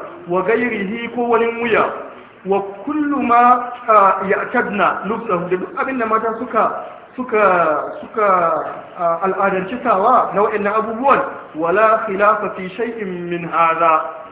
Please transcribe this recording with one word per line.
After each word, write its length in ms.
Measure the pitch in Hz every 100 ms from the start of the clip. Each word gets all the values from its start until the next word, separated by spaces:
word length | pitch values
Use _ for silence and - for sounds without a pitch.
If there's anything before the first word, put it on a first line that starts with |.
| - - -
wa 140 | 180
ghairihi, 640 | 185 226 247 220 196 233 233 233
ko 60 | 240
wani 180 | 226 233 226
wuya, 240 | 233 196 135 - - - - - 185
wa 160 | 196 - -
kullu 380 | - 302 285 277
ma, 480 | 240 240 240 247 247 - -
ah, 340 | 214 196 185 196
ya'tadna 760 | 190 151 240 - 202 165 - 190
lubsahu, 440 | 226 - 180 170
da 60 | 180
duk 120 | - -
abin 180 | 262 262
da 60 | 226
mata 300 | 220 226 220
suka 440 | 254 226 175 - - - - -
suka, 280 | 247 214 202 180 160 147 135 -
suka, 260 | - 226 208 185 165 160 - - - -
a, 220 | 170 165
al'adanci 540 | 190 190 196 190 185 247
sawa 480 | 247 196 214 240 -
na 80 | 170
waɗannan 320 | 220 214 202
abubuwan, 460 | 220 214 226 277 226 - - - 151
wala 480 | 165 190 220 220 185
khilafa 440 | 196 208 214 196 -
fi 140 | 185
shay'in 600 | - 233 226 196 180 175
min 180 | 170 170
hadha. 640 | 151 165 160 170 160 - - -